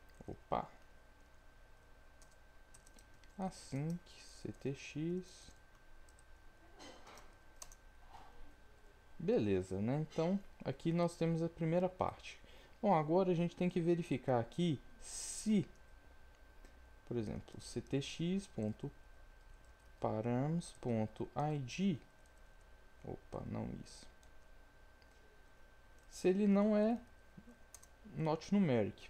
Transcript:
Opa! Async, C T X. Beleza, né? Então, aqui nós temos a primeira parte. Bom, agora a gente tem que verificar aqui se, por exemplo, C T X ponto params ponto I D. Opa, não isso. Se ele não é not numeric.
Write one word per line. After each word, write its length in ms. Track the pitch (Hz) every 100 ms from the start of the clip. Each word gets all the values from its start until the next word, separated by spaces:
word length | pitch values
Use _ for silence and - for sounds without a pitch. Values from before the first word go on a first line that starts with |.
| - - -
Opa! 420 | - - - - - - - - - - - - - - - - - - - - - - - - - - - - - - -
Async, 600 | 190 - - 135 156 175 - - - -
C 120 | -
T 200 | - 131
X. 760 | 139 - 143 160 180 - - - - - - - - - - - - - - - - - - - - - - - - - - - - - - - - - - - - - - - -
Beleza, 640 | 170 240 104 95 92 95
né? 260 | 110 147 156
Então, 300 | - 165 196 - -
aqui 280 | - 131 170
nós 240 | 170 170 -
temos 260 | 165 165
a 60 | 165
primeira 400 | - 165 175 180
parte. 500 | - 90 - - - - - - -
Bom, 120 | 208
agora 380 | 165 151 175 185
a 20 |
gente 220 | 165 175 -
tem 140 | 180
que 100 | 175
verificar 580 | 165 170 165 131 - 120
aqui 400 | 113 - 175 135 - -
se, 680 | - - - - 214 214 - - - - - - - - - - - - - - -
por 80 | 120
exemplo, 440 | 104 - - -
C 200 | - 123
T 220 | - 139
X 440 | 139 - 170 190 -
ponto 440 | - 107 - 143 - - - - - - - - - - -
params 760 | 113 107 113 123 147 170 - -
ponto 480 | 127 113 107 - -
I 240 | - 147 147
D. 400 | 123 - 196 135 - - - - - - - - - -
Opa, 400 | - - - - -
não 200 | 110 120 -
isso. 240 | - - - - - - - - - - - - - - - - - - - - - - -
Se 180 | - 180
ele 180 | 190 208
não 300 | 196 208 208
é 240 | 214 233 - - - - - - - - - - -
not 400 | 143 156 160 -
numeric. 540 | 202 175 120 101 -